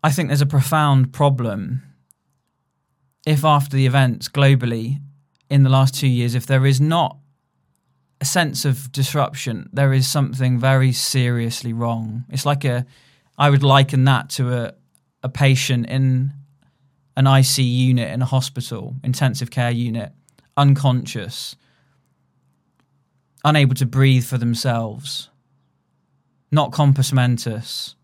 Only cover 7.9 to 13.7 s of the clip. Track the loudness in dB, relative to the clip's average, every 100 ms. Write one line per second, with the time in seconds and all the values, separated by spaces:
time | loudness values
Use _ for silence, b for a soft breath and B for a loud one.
7.9 | _ _ _ -4 -2 -2 -2 -4 -4 -6
8.9 | -4 -2 0 -2 -4 -8 -8 -8 -2 2
9.9 | 2 0 0 -2 -2 0 2 2 2 2
10.9 | 0 -2 -2 0 -2 -4 -6 -8 -4 -4
11.9 | -4 -6 -10 -8 -6 -2 -2 -2 -2 -6
12.9 | b b b b 0 2 4 4